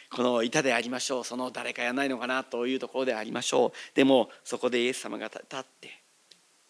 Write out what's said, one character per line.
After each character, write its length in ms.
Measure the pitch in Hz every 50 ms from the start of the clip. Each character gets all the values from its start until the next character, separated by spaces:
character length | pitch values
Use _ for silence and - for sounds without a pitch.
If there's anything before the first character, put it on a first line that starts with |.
| - -
こ 140 | - -
の 220 | 123 123 123 117 113
い 60 | 120
た 100 | 123 156
で 100 | 139 135
あ 80 | 120 120
り 80 | 113 120
ま 120 | 131 123
し 100 | - -
ょ 100 | 135 123
う。 40 | 117
そ 120 | - 120
の 140 | 123 127 127
誰 220 | 117 127 120 120
か 100 | 113 -
や 100 | 123 120
な 120 | 123 135 139
い 40 | 135
の 80 | 131
か 120 | 113 123 123
な 160 | 127 131 131
と 240 | - - 117 120 127
い 80 | 131
う 20 | 127
と 100 | 123 113
こ 120 | - 127
ろ 60 | 135
で 80 | 127 117
あ 80 | 110
り 100 | 107 113
ま 100 | - 120
し 100 | 120 - 139
ょ 180 | 131 123 - -
う。 220 | - - - -
で 80 | - 135
も、 260 | 135 135 123 107 - - - -
そ 120 | - 123
こ 140 | 110 - 123
で 100 | 120 120
イ 60 | 120
エ 60 | 123
ス 80 | 131 -
様 180 | - 113 113 110
が 80 | 110
立 120 | 110 - - - -
っ 120 | - 135 131
て、 360 | - _ _ - - - - _ _ _ _ _ - - _ _ _ _ _ _